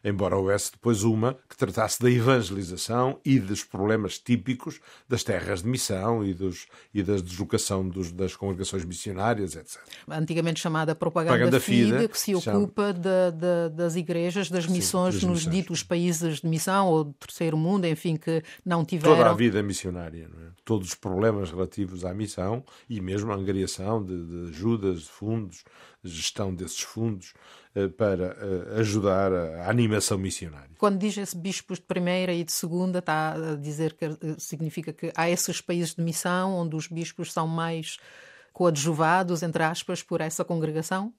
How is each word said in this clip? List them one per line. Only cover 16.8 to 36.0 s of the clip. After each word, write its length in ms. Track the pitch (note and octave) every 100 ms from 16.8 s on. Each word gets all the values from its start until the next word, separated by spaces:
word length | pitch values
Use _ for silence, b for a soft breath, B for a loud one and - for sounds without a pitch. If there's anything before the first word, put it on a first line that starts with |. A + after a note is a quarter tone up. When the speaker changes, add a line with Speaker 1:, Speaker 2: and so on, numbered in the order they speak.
| F#3+
Speaker 2:
ou 160 | D#3+
do 80 | D3
terceiro 420 | C#3 - - E3 D#3
mundo, 300 | D#3+ G3+ F3
enfim, 300 | D#3 F3 D#3
que 260 | - D#3+ D#3+ B
não 220 | F3+ E3+
tiveram 320 | D#3 E3+ D#3+ D#3
Speaker 1:
Toda 140 | A2+
a 20 |
vida 300 | G#2 A#2 G2+
missionária, 680 | G2+ F#2 F#2+ F2 E2+ E2 D#2+
não 80 | D#2+ E2
é? 20 | F2+ -
Todos 220 | A2 F2+
os 60 |
problemas 560 | - G2 F#2 A2 G#2 F#2
relativos 540 | E2+ F2+ - F#2 F#2
à 80 | F2+
missão 500 | G2 G#2 - F#2 A#2 C3+ B B
e 100 | A2
mesmo 320 | F#2 G2+ A2
a 40 | G2
angariação 680 | F#2+ G2 F#2 - F#2+ A2+
de, 180 | F#2 F2+ E2
de 220 | F2 F2
ajudas, 500 | D#2 A2 A#2 G2 F2
de 60 | -
fundos, 560 | - G#2 A2+ G2 E2+ B B B B
gestão 520 | F#2 E2 D2+ - G2
desses 260 | F2 F2+ -
fundos, 520 | - A2 A2+ G2+ - B B B B
eh, 140 | G2+ G2
para, 480 | - G#2+ F#2 F2+ -
eh, 420 | G2+ F#2 F2 G#2+
ajudar 520 | A2 G#2+ G2 F#2+ G2
a, 320 | F#2 E2 E2
a 60 | F2+
animação 460 | A#2 A2+ G#2+ - G2+
missionária. 520 | F#2+ - E2+ D2 C#2 D#2+
Speaker 2:
Quando 200 | G#3 G3
diz 180 | G#3 G3
esse 200 | G3 F3
bispos 420 | F3 F3+ - F3+
de 60 |
primeira 480 | _ F#3 F3 F#3 F#3
e 120 | F3
de 80 | E3
segunda, 460 | - F3 F3 F#3 F3+
está 340 | F3 D#3 D#3
a 240 | D#3 D#3+ D3+
dizer 380 | D3 D3 D#3
que, 100 | D#3
eh, 120 | D#3+ D#3 D#3 D#3
significa 540 | - D3+ D#3+ E3+ D#3
que 180 | D#3 E3 E3
há 120 | E3
esses 300 | F3 - E3+
países 320 | - F3 E3
de 80 | -